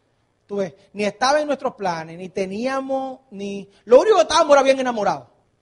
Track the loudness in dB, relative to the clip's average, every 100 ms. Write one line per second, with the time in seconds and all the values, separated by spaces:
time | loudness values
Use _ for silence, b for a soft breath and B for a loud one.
0 | _ _ _ _ -10 -8 -8 b b -6
1 | -6 -2 0 0 -2 -4 -6 -6 -6 -6
2 | -10 -14 -10 -8 -6 -6 -6 -6 -6 -6
3 | -8 -12 _ -14 -12 -12 -14 b 4 6
4 | 6 4 4 2 4 4 4 0 -2 -2
5 | -4 -4 -8 _ _ _